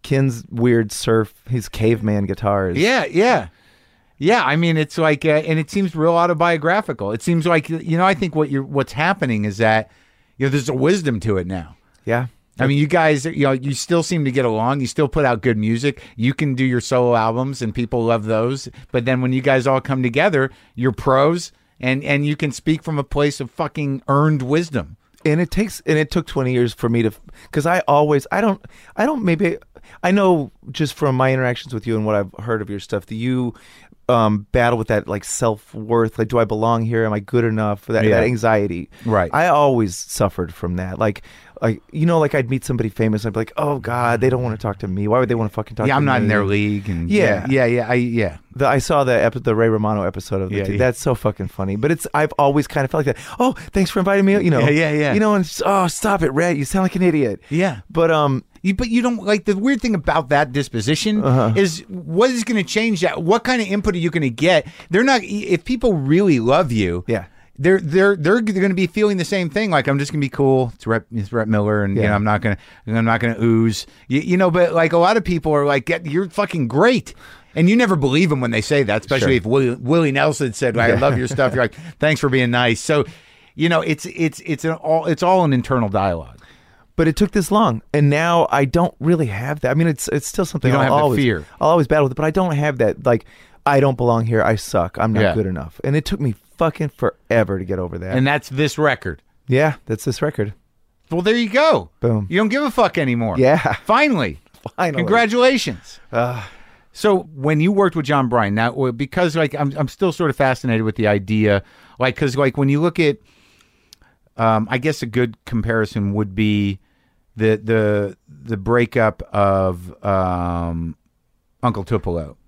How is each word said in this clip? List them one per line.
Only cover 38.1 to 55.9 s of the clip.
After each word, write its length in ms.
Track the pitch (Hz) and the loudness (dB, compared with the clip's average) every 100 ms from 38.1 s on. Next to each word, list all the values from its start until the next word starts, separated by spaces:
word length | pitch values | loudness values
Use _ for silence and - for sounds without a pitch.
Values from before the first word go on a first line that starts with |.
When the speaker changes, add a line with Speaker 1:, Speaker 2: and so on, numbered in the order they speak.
Speaker 1:
that 120 | 113 | 4
anxiety. 640 | 117 120 113 110 101 87 - - | 2 2 2 2 0 -4 -10 -10
Speaker 2:
Right. 260 | 113 107 87 | 0 0 2
Speaker 1:
I 140 | 147 175 | 2 2
always 480 | 147 143 123 104 | 4 4 2 0
suffered 580 | 92 - - 101 - 82 | -4 -10 -2 -2 -2 -8
from 220 | - 87 | -6 -6
that. 240 | 90 92 95 | -4 -6 -2
Like, 240 | 107 101 - - - - | -2 -2 -16 -20 -20 -4
like, 200 | 113 110 _ | -4 -4 _
you 120 | 156 | -2
know, 140 | 165 165 | 2 2
like, 160 | 147 | 2
I'd 140 | 147 120 | 0 -2
meet 160 | 131 | -4
somebody 240 | - 123 110 | -4 -4 -4
famous, 360 | - 110 107 | 0 0 0
I'd 60 | 110 | -2
be 80 | 104 | -4
like, 140 | 110 | -6
"Oh 240 | - 147 139 | -4 -4 -4
God, 400 | 117 120 120 117 | -4 -2 0 2
they 100 | 127 | 0
don't 140 | 123 | 0
wanna 140 | 123 110 | -4 -6
talk 220 | 110 95 | -6 -6
to 80 | 101 | -6
me. 180 | 92 104 | -4 0
Why 120 | 120 | 0
would 100 | 123 | 2
they 60 | |
wanna 120 | 117 107 | 0 -2
fucking 280 | - - 110 | -6 -10 -4
talk 100 | 107 | 0
Speaker 2:
Yeah, 60 | |
Speaker 1:
to 40 | 135 | 2
Speaker 2:
I'm 60 | |
not 160 | 143 127 | 2 2
Speaker 1:
me?" 60 | |
Speaker 2:
in 20 | 110 | 2
their 160 | 104 | 2
league. 460 | 101 104 104 104 101 | 2 0 0 -2 -4
And 200 | 85 85 | -6 0
Speaker 1:
Yeah. 360 | 202 147 98 107 | 2 2 0 0
Speaker 2:
yeah, 140 | 135 | 2
yeah, 20 | |
yeah, 220 | 120 120 113 | 2 0 0
I, 40 | |
yeah. 440 | 123 123 117 95 78 _ | 0 0 -2 -2 -6 _
Speaker 1:
The, 140 | 127 135 | -2 0
I 120 | 139 | 0
saw 260 | - 151 | 2 0
the 80 | 131 | 2
epi-, 260 | 120 117 123 | 2 2 0
the 160 | 120 | -2
Ray 140 | 110 113 | 2 2
Romano 340 | 110 107 104 | 2 0 -2
episode 380 | 92 101 - 98 | -2 -6 -6 -4
of 80 | 92 | -4
the 80 | 101 | -4
Speaker 2:
Yeah, 60 | |
Speaker 1:
T-, 60 | 95 | -4
Speaker 2:
yeah. 40 | 101 | 0
Speaker 1:
that's 200 | 127 120 | 0 0
so 160 | - | -2
fucking 320 | 120 110 - 92 | -2 -2 -4 -10
funny. 300 | - 95 101 | -6 -6 -2
But 140 | 143 | -2
it's, 140 | 165 - | -2 -2
I've 200 | 147 151 - | -2 -2 2
always 300 | 143 147 135 | 2 2 0
kind 160 | 147 | -4
of 80 | 135 | -2
felt 140 | 160 135 | -2 -2
like 80 | |
that. 80 | 123 - - | -4 -10 -2
"Oh, 140 | 247 - - | -2 -2 -6
thanks 180 | 196 185 | -2 0
for 100 | 208 | 0
inviting 260 | 185 196 | 0 2
me." 80 | 196 202 | 2 2
You 80 | 175 | 2
know. 80 | 135 | 2
Speaker 2:
Yeah, 100 | 127 | 2
yeah, 220 | 147 160 | 2 2
yeah. 220 | 151 147 | 0 0
Speaker 1:
You 80 | 202 | 2
know, 140 | 214 | 2
and 100 | 202 | 0
it's, 160 | 175 - | -2 -4
"Oh, 220 | 185 196 | 0 0
stop 340 | 175 | 0